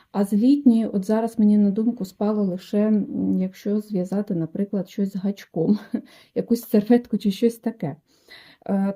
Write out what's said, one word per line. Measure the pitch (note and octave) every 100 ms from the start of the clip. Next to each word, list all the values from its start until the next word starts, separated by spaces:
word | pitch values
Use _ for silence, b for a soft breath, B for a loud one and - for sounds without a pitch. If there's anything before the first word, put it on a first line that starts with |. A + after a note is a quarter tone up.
| B
А | G3 G3+
з |
літньої, | G#3 B3+ C#4+ C4 A3+ G#3+
от | G3+ F#3+
зараз | G#3+ A3+ A3+
мені | G#3 G#3
на | G3+
думку | G3 A3 A#3+ F#3+
спало | - G#3 G#3+
лише, | G3 F3+ - G#3 G#3+
м, | G#3+ G3 - F#3+ F#3+
якщо | F#3 - G3+ G#3
зв'язати, | G#3 G3 F3+ G3+ G#3 F3
наприклад, | D#3+ F#3+ G3+ G3 F3+
щось | - G3
з | G3
гачком, | G3 G3 - E3+ D#3+ G#3 -
<laughs> | A3 - - _ -
якусь | G3 A#3 -
серветку | G#3 G#3 A#3+ A#3+ G#3+
чи | G#3
щось | F#3+ A#3 A#3
таке. | A#3 A3+ C#3 D3+ _ B B B B B -
Е, | G3 G3